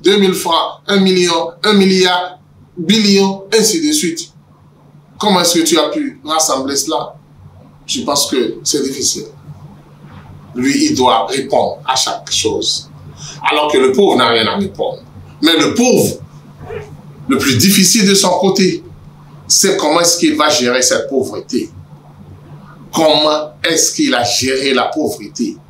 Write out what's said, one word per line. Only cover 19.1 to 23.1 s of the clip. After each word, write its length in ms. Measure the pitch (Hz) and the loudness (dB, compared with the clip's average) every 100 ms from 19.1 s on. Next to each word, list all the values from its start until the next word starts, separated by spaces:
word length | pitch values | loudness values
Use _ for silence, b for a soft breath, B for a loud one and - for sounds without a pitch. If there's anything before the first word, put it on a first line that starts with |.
| - - - - | -20 -20 -20 -2
c'est 280 | - 196 - | 2 2 2
comment 240 | 151 165 | 0 2
est-ce 160 | 170 - | 2 2
qu'il 180 | 160 151 | 0 2
va 120 | 151 | 0
gérer 320 | 127 123 127 | 2 0 0
cette 280 | - 117 - | 0 0 0
pauvreté. 640 | 131 104 107 - 120 - - - - - - - - - - - - - | -2 -4 -8 -6 -6 -6 -12 -20 -20 -20 -20 -20 -20 -20 -20 -20 -20 -8
Comment 600 | - 156 | -2 0